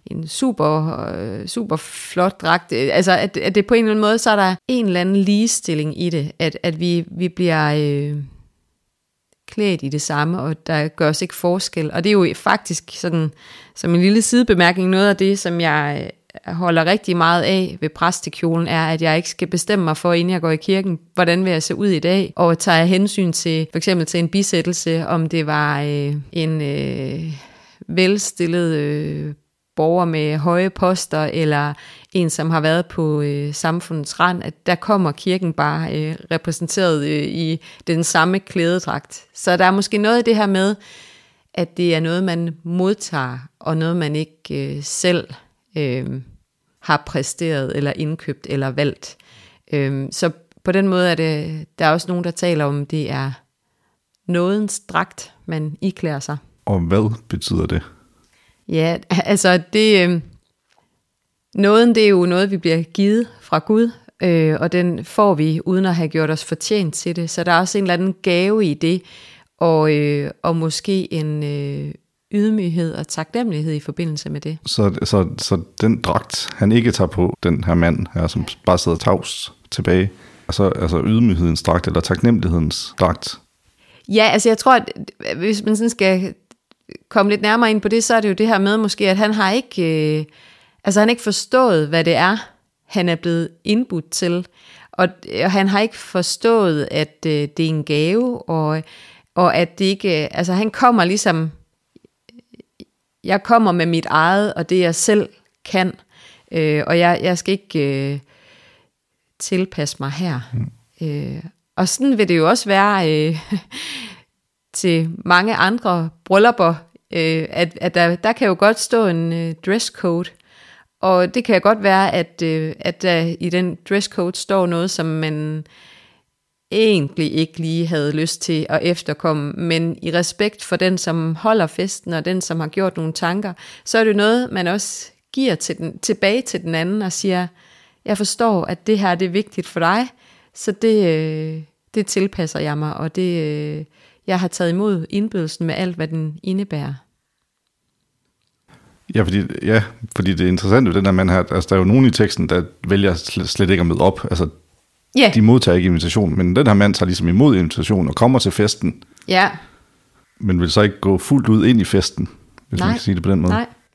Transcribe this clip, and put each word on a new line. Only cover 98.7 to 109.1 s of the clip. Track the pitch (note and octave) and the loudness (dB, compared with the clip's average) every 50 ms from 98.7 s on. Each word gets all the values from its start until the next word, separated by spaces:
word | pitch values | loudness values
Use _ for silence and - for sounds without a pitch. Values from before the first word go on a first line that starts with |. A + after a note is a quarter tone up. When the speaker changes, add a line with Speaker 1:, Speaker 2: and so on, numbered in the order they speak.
| D#3 D#3 D#3 - - - - - - _ _ _ - | -2 -4 -6 -8 -16 -20 -20 -20 -20 _ _ _ -2
Speaker 1:
og | - F3+ F3 - | 2 2 2 4
at | - F3 E3+ - - | 2 0 0 -2 -2
det | G3+ | 0
ikke, | F#3+ G3 G3 - G3+ E3+ D3+ D3+ | 0 0 0 -2 -2 -2 0 -2
øh, | - | -4
altså | - - E3+ E3+ F3+ | -4 -4 -2 0 0
han | F#3 G#3+ A3 | 0 0 -2
kommer | - - C4 B3 A#3+ A3 A3+ | -2 4 4 4 6 6 2
ligesom, | F3 F#3+ G#3 - G#3 E3+ D#3+ D#3+ D#3 D3 - _ _ _ _ _ _ _ - _ _ _ _ _ _ A#3 A#3+ - _ _ - - _ _ - - _ _ _ _ _ _ _ - | 2 2 0 0 0 0 0 0 -4 -6 -10 _ _ _ _ _ _ _ -20 _ _ _ _ _ _ -20 -20 -20 _ _ -20 -20 _ _ -20 -20 _ _ _ _ _ _ _ -4
jeg | - F#3 G3+ - | -2 -2 -2 2
kommer | - A#3 A#3 A3+ G3+ E3+ | 4 4 6 6 4 2
med | F3 E3 | 2 2
mit | E3+ E3+ E3 - | 2 0 0 -2
eget, | - - D#3 D#3+ E3+ F#3 G3 G#3 G#3+ - | 0 2 2 4 4 4 2 2 0 -2
og | - E3+ - | -4 -4 0
det | F#3 F#3 | 2 2
jeg | F3+ E3+ E3 | 2 2 0
selv | - - - G#3+ G#3+ - - _ _ _ _ _ _ - | 0 2 2 2 2 2 -2 _ _ _ _ _ _ -14
kan, | - - F#3+ F#3 F#3 - - _ _ _ _ - - - - _ - - | -4 -2 -2 -2 -2 -4 -8 _ _ _ _ -20 -20 -20 -20 _ -8 -4
øh, | E3 D#3 D#3 D3+ D3+ D3 | -2 0 0 0 0 0
og | - E3 E3+ | 0 2 4
jeg, | F3 F3 F3 - - | 4 4 2 2 0
jeg | E3+ F3+ E3+ | -2 -2 -2
skal | - - G3 | -2 -2 -4
ikke, | G3 - - - D#3+ C#3+ C#3 C#3 C3+ C#3 C#3 C#3+ | -4 -4 -6 -4 -2 -2 0 -2 -2 -4 -4 -6
øh, | C#3+ C3+ _ _ _ _ _ _ _ _ _ _ _ _ _ _ _ _ _ | -8 -10 _ _ _ _ _ _ _ _ _ _ _ _ _ _ _ _ _